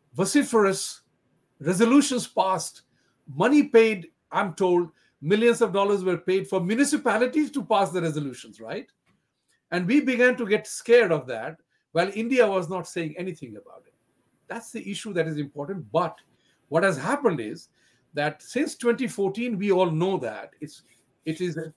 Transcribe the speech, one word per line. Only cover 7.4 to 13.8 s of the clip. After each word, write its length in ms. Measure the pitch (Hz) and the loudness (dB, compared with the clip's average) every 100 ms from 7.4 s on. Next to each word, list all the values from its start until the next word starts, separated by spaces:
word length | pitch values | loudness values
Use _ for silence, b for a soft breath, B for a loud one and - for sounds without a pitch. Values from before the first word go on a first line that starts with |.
| 294 | -2
to 120 | 277 | -4
pass 260 | 180 202 190 | 0 0 2
the 120 | 180 | -2
resolutions, 580 | 165 151 143 120 110 104 | -2 -4 -6 -10 -18 -18
right? 280 | 113 196 277 _ _ _ _ _ _ _ _ | -12 -10 -12 _ _ _ _ _ _ _ _
And 160 | 175 180 | -4 2
we 140 | 285 | 2
began 360 | 262 240 247 247 | 2 4 2 2
to 100 | 208 | 0
get 200 | 208 - | -2 -2
scared 460 | - - 240 202 | -10 4 6 6
of 140 | 156 127 | 0 -2
that, 300 | 113 135 160 _ _ _ | -8 -8 -12 _ _ _
while 180 | 165 190 | -2 -2
India 320 | 202 233 262 208 | -4 0 4 4
was 220 | 190 165 | 2 -2
not 200 | 185 160 | -6 -6
saying 260 | 175 160 160 | -6 -6 -6
anything 380 | 185 160 123 104 | -10 -10 -14 -18
about 260 | - - | -20 -20